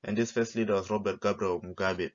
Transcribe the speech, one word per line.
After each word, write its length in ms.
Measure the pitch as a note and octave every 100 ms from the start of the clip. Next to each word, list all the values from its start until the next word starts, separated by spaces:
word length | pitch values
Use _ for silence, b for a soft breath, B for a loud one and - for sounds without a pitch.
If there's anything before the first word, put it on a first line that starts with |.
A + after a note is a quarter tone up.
and 160 | - G#2
its 140 | A#2
first 240 | - A2+ A#2
leader 180 | G#2+
was 160 | G2 F#2
Robert 300 | G#2 G2+ F#2
Gabriel 400 | G2+ G2+ G2 F2
Mugabe. 500 | F2+ F2+ F#2+ F2+ E2